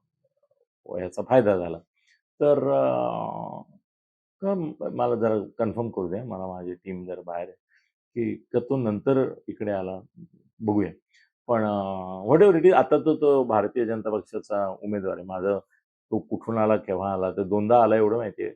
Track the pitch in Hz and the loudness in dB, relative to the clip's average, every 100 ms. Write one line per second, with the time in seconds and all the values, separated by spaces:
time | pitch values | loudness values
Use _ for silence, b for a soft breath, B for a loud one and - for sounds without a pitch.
0 | _ _ _ _ _ _ _ _ - 90 | _ _ _ _ _ _ _ _ -12 -8
1 | 90 - 101 131 104 95 85 82 - _ | -8 -8 2 4 4 2 -2 -8 -12 _
2 | _ _ _ _ 147 143 135 139 131 123 | _ _ _ _ 2 4 2 2 2 0
3 | 120 113 110 - 113 - - _ _ _ | -2 -4 -8 -8 -12 -14 -18 _ _ _
4 | _ _ _ _ 196 196 160 - - - | _ _ _ _ -4 -2 -4 -6 -8 -2
5 | 123 113 113 110 - - 110 101 117 101 | -2 2 2 0 -4 -4 -4 -2 -6 -4
6 | 90 98 123 95 92 90 90 90 98 90 | -4 -6 -8 -10 -10 -10 -10 -12 -10 -10
7 | 90 90 90 85 90 87 _ _ _ _ | -10 -12 -10 -10 -10 -14 _ _ _ _
8 | _ 123 113 - - 123 120 135 113 104 | _ -4 -4 -4 -4 -4 0 0 0 0
9 | 139 135 127 - - 104 104 98 92 92 | 2 2 0 -4 -12 -8 -4 -4 -4 -8
10 | - - - _ _ _ 107 104 90 - | -14 -20 -20 _ _ _ 0 0 0 -6
11 | _ _ _ _ - 117 107 104 98 95 | _ _ _ _ -2 0 2 0 -2 -6
12 | 92 92 101 156 202 165 180 170 - 151 | -8 -8 2 6 6 6 6 6 4 2
13 | 156 156 147 139 120 107 104 127 110 113 | 2 2 4 2 4 2 2 -2 -2 -2
14 | 107 107 - 110 - 101 98 95 104 104 | -2 -4 -4 -10 -6 -4 -4 -6 -6 -4
15 | 95 87 90 92 95 98 - _ _ _ | -4 -6 -8 -4 0 0 -4 _ _ _
16 | _ 110 - 110 - 113 107 104 92 90 | _ -4 -4 -8 -4 0 2 2 0 -4
17 | 98 95 92 95 92 104 107 120 110 110 | -2 -2 -2 -2 -2 -2 4 6 6 4
18 | 107 117 110 - 95 | 4 0 -4 -6 -8